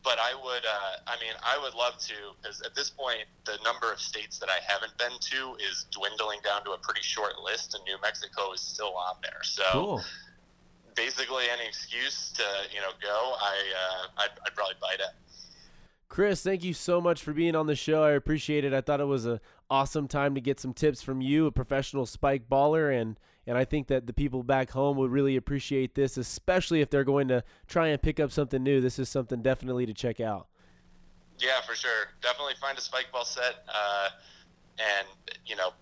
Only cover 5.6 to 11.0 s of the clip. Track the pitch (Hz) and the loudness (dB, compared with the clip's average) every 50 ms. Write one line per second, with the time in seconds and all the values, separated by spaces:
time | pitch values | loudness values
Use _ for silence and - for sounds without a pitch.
5.6 | 101 98 95 92 - - - 101 95 101 107 113 110 107 104 104 104 101 101 104 | -6 -6 -6 -6 -8 -10 -6 -4 -4 -4 -2 -2 -4 -4 -4 -2 -2 -2 -2 -2
6.6 | 101 101 95 - - - 101 98 98 - - 107 104 101 - - - 95 107 - | -2 -6 -8 -6 -6 -6 -6 -4 -4 -4 -2 -2 -2 -2 -4 -4 -4 -4 -4 -4
7.6 | - - - 98 92 95 95 95 101 107 110 - - - - 107 101 95 95 95 | -4 -8 -10 -10 -8 -8 -8 -2 -2 -4 -4 -4 -12 -8 -4 -4 -4 -4 -4 -8
8.6 | - - - - 107 101 92 90 90 90 92 - - - - - 90 - - - | -10 -8 -8 -6 -8 -6 -6 -4 -4 -6 -6 -6 -10 -10 -8 -6 -6 -6 -2 2
9.6 | 95 95 92 - 185 208 175 113 - - - - - - - - _ _ _ _ | 2 4 4 4 2 0 -2 -4 -6 -8 -14 -16 -18 -20 -20 -20 _ _ _ _
10.6 | _ - _ _ _ - - 113 | _ -20 _ _ _ -6 -4 -2